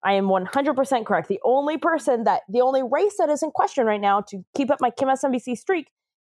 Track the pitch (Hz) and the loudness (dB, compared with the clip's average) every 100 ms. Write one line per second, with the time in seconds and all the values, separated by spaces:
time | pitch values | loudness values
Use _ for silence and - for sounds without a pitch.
0 | 196 196 196 190 185 277 277 269 269 247 | 0 2 2 0 0 0 0 0 0 0
1 | 214 175 - 196 - 262 285 311 339 320 | 0 -2 0 -2 0 2 0 0 0 0
2 | 294 240 214 185 - 233 254 269 247 285 | 0 0 2 0 0 0 2 0 0 0
3 | 403 - 311 294 311 - 392 - 226 208 | 0 0 0 0 -2 -2 -2 0 0 0
4 | 202 202 202 196 - - 254 294 247 - | 2 0 -2 -10 -8 -4 0 0 -2 0
5 | 269 262 277 247 254 233 - 359 - _ | -2 0 -2 -4 -4 -6 -2 -2 -4 _
6 | _ _ | _ _